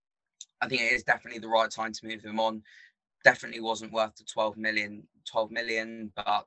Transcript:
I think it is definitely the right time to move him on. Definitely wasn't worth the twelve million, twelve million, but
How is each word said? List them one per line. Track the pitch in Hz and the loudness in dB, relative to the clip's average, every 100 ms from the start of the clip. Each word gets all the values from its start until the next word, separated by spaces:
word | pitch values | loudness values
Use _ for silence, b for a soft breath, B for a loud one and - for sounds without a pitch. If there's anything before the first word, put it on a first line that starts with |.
| _ _ _ _ - - | _ _ _ _ -18 -6
I | 117 | -2
think | 120 | 0
it | 117 | 2
is | 120 | 0
definitely | 120 117 120 117 | 2 0 0 -10
the | 110 | 2
right | 113 110 | 4 4
time | 110 113 | 2 -6
to | 107 113 | -6 -10
move | 110 | -10
him | 107 107 | -6 0
on. | 110 110 - b b b _ _ | 2 0 -10 b b b _ _
Definitely | 131 123 117 117 | 6 6 -4 -6
wasn't | 113 107 110 | -4 -4 -2
worth | 110 110 - | 0 0 -2
the | |
twelve | - 117 110 107 | -10 0 0 0
million, | 107 107 104 104 - _ | -2 0 -2 -8 -18 _
twelve | - 113 110 | -4 -2 -2
million, | 113 117 110 113 113 107 104 | -2 -2 -2 -4 -8 -10 -6
but | 104 104 | 0 0